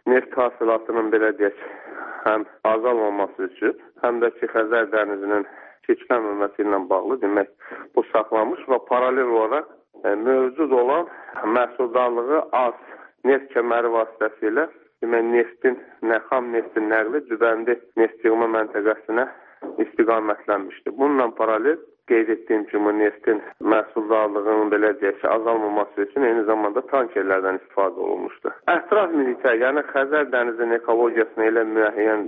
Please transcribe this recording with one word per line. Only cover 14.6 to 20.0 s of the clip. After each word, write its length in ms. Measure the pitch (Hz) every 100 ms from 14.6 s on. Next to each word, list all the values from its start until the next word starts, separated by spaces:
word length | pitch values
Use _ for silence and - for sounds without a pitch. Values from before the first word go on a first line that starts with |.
| 160 - _ _
demək 300 | 117 117 117
neftin, 480 | 120 117 - 131 123 - -
nə 180 | 113 110
xam 260 | - 135 120
neftin 380 | 113 110 113 107
nəqli 320 | 110 110 147 135
Dübəndi 520 | 110 117 113 117 120 -
neft 340 | - 113 - 113
yığma 240 | 113 117
məntəqəsinə 800 | 113 107 107 107 107 - 113 131 - - - - -
istiqamətlənmişdi. 1160 | 110 -